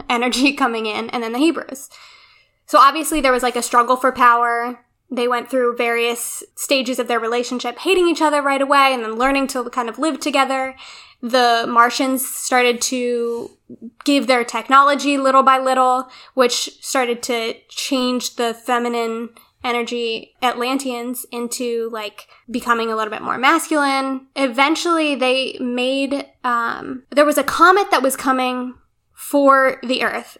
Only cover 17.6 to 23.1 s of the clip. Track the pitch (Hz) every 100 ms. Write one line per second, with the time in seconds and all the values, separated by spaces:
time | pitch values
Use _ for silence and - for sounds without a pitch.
17.6 | _ - - 262 254 247 - - 233 226
18.6 | - 247 240 233 226 226 233 _ _ _
19.6 | 254 240 233 240 233 220 - - 247 233
20.6 | 240 269 269 240 240 247 - 240 240 -
21.6 | 247 233 226 226 208 - - _ - 233
22.6 | 240 233 226 220 214